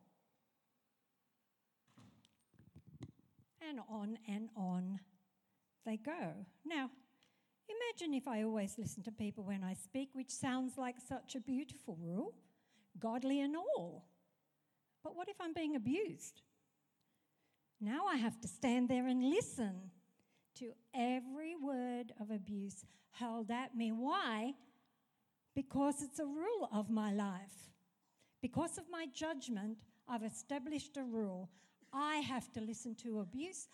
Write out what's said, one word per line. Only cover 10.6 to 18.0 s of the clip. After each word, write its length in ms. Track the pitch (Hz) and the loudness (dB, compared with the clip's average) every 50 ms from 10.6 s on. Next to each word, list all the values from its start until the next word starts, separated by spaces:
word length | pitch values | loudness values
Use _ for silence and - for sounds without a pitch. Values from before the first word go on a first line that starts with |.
| 262 254 254 | 0 0 0
like 200 | 277 254 247 247 247 - - | -2 -2 -2 -2 -6 -6 -6
such 260 | 277 226 - - - | -6 -6 -4 -6 -6
a 60 | 262 | -4
beautiful 560 | 214 285 254 262 302 - - - - 247 175 160 | -2 0 0 0 0 -2 -8 -10 -10 -8 -6 -4
rule, 360 | 170 165 175 202 311 453 480 - - _ _ _ _ _ _ _ _ _ - 185 | -4 -2 0 0 0 -2 -4 -10 -16 _ _ _ _ _ _ _ _ _ -8 -4
godly 420 | 226 226 226 254 262 269 277 285 | -2 0 0 2 2 4 4 4
and 160 | 277 285 302 | 4 4 2
all. 480 | 330 381 523 605 - 170 170 151 160 - - _ _ _ _ _ _ _ _ _ _ _ _ _ _ _ _ _ _ | 2 2 2 2 2 0 -2 -6 -10 -14 -18 _ _ _ _ _ _ _ _ _ _ _ _ _ _ _ _ _ _
But 140 | - 311 359 | -8 -6 -6
what 140 | 339 370 403 | -4 -6 -6
if 60 | 403 - | -4 -2
I'm 140 | 359 330 302 | -2 -2 0
being 220 | - 320 294 302 | 2 2 4 4
abused? 680 | 262 208 240 285 392 440 349 - - - - - - - _ _ _ _ _ _ _ _ _ _ _ _ _ _ _ _ _ _ _ _ _ _ _ _ _ _ - | 4 4 4 4 4 4 2 0 -4 -10 -12 -14 -16 -20 _ _ _ _ _ _ _ _ _ _ _ _ _ _ _ _ _ _ _ _ _ _ _ _ _ _ -4
Now 220 | 214 208 247 311 | -2 0 2 2